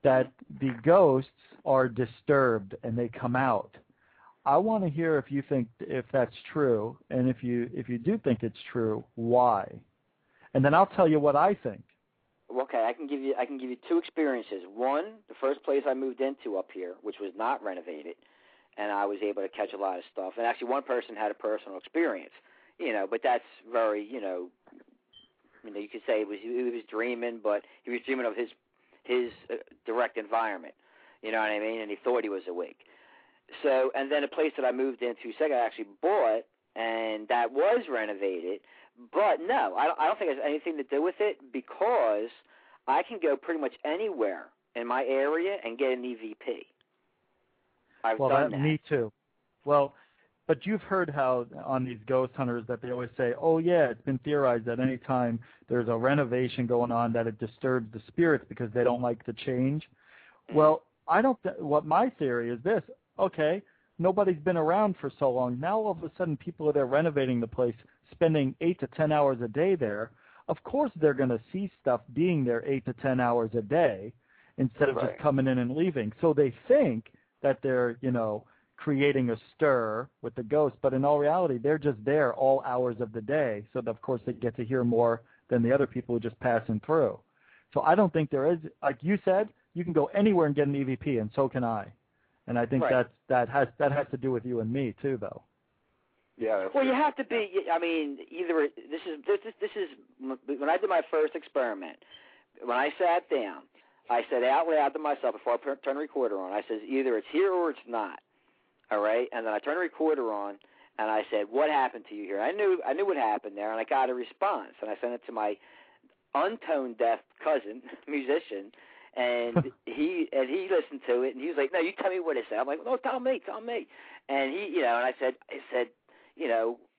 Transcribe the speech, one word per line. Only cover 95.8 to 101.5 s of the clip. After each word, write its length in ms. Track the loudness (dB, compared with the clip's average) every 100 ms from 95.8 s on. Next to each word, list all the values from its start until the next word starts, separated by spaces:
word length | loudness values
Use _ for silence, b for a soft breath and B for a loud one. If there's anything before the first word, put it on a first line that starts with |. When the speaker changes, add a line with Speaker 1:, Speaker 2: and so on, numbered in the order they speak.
| _ _ _ _ _ _
Speaker 3:
Yeah. 220 | 0 0
That's 160 | 2
Speaker 2:
Well, 100 | 2
you 60 | 2
Speaker 3:
true. 100 | 2
Speaker 2:
have 160 | 2 0
to 80 |
be, 420 | -4 -2 -2 -4 0
I 60 | 0
mean, 400 | 0 -2 -2 -6 -12
either, 380 | -8 0 2 2 -2
this 240 | -12 -10 -8
is, 180 | -8 -2
this, 120 | -2
this, 100 | -2 -8
this 100 | -8 -4
is, 840 | -8 -8 _ _ -10 -10 -8 -4
when 100 | 0
I 80 | 0
did 140 | 2
my 120 | 0 0
first 280 | 0 0 -2
experiment, 600 | -6